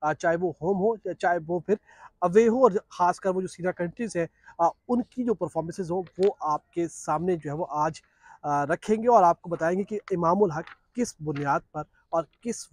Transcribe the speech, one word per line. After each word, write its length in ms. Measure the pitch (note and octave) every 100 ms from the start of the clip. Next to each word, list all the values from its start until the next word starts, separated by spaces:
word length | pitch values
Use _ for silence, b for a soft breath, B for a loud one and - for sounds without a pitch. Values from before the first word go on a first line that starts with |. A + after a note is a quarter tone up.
अ, 100 | D3+
चाहे 240 | D3+ E3+ E3+
वो 200 | F3+ -
होम 160 | E3 G3
हो 200 | G#3+ A3 F#3
या 60 |
चाहे 260 | - F3+ F3
वो 260 | D#3 F3 F#3
फिर 120 | G#3 B B B -
अवे 240 | F3+ G#3 A#3
हो 180 | B3
और 140 | A#3+ F#3+
ख़ासकर 520 | - - F3+ F3+ G3
वो 120 | F#3
जो 60 | F#3
सीनियर 240 | - F3+
कंट्रीज 440 | F3 F3 - A3 F3
हैं, 120 | E3 B B B
अ, 120 | E3 - -
उनकी 360 | A#3+ - B3+
जो 100 | A#3+
परफॉर्मेंसेस 560 | G3 E3+ D#3+ E3 G3 E3
हो 160 | F#3 E3+ -
वो 160 | G3+ -
आपके 460 | D3+ D3+ _ E3+ E3
सामने 480 | - - D#3 F3+ E3
जो 140 | D3+
है 60 | D3
वो 80 |
आज, 380 | F#3 D3+ D#3 - _ B B B
अ, 200 | D3 C#3+
रखेंगे 440 | C#3+ F3 - A3 A#3+
और 160 | A3+
आपको 260 | F3 E3+ F3
बताएंगे 340 | E3+ E3 F#3
कि 160 | G3 G#3 -
इमाम 280 | F3 G#3+ G#3
उल 120 | G3
हक 120 | D3+ - - _
किस 280 | A#3+ A#3+ -
बुनियाद 400 | D3+ C#3+ C#3+ E3+ -
पर 100 | D3+ D3+ _ -
और 160 | E3 D3+ _
किस 260 | A#3 - -